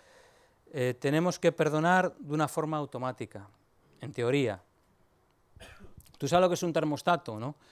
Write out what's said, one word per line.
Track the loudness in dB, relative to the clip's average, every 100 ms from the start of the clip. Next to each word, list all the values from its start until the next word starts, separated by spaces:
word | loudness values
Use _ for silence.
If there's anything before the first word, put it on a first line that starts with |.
| _ -20 -20 _ _ _ _
eh, | -2 -2 0
tenemos | 0 2 2 2
que | 2
perdonar | 2 2 2 4 4 2 -4
de | -6
una | -2 0
forma | -2 -4 -4
automática, | -6 -6 -6 -6 -10 -12 -20 _ _ _ _ _
en | -12
teoría. | -4 0 2 0 -4 -10 _ _ _ _ _ _ _ _ -20 -20 -20 -20 -20 -20 -8
Tú | 0
sabes | 4
lo | 4
que |
es | 2
un | 0
termostato, | 0 0 0 0 0 -2 -8
¿no? | -8 -10 _